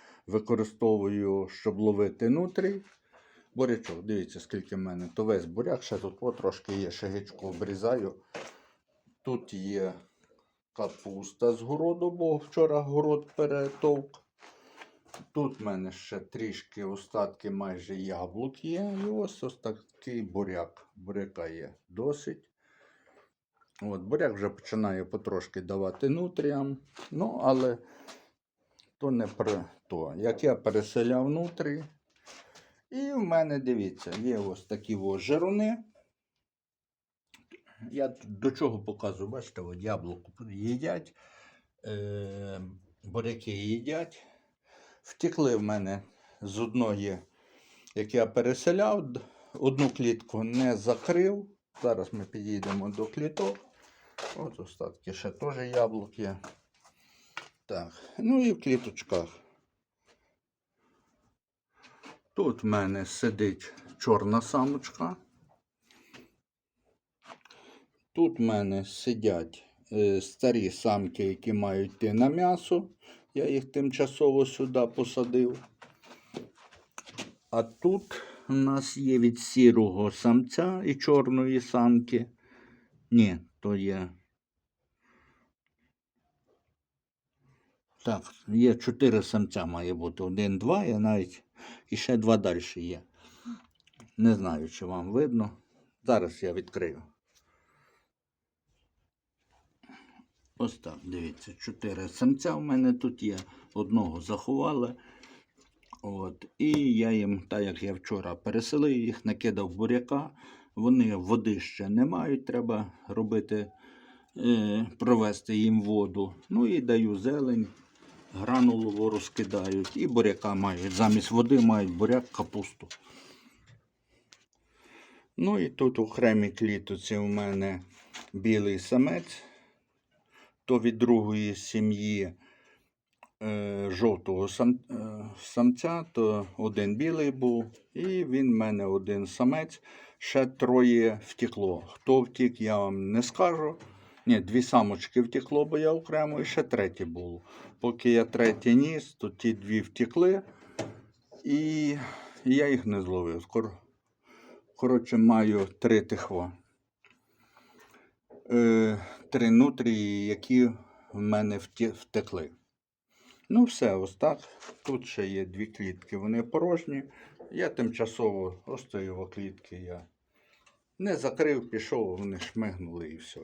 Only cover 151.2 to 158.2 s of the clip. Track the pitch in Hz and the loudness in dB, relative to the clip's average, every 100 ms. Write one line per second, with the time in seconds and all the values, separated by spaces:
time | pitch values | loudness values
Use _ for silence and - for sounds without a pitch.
151.2 | _ - - 147 156 156 147 147 127 - | _ -12 -2 0 0 0 0 -2 -6 -12
152.2 | - - 127 135 143 127 107 101 92 92 | -18 -4 2 4 4 2 0 -2 -2 -2
153.2 | 87 82 - 117 107 90 _ _ _ _ | -2 -4 -4 -2 -2 -6 _ _ _ _
154.2 | _ - - - _ - 127 127 120 117 | _ -20 -20 -20 _ -2 2 2 2 6
155.2 | 113 113 107 104 95 - 113 110 - 104 | 8 8 6 2 0 0 4 4 4 -4
156.2 | - 92 87 90 _ _ _ _ _ _ | -4 -6 -6 -10 _ _ _ _ _ _
157.2 | _ _ _ _ _ _ - - _ _ | _ _ _ _ _ _ -20 -20 _ _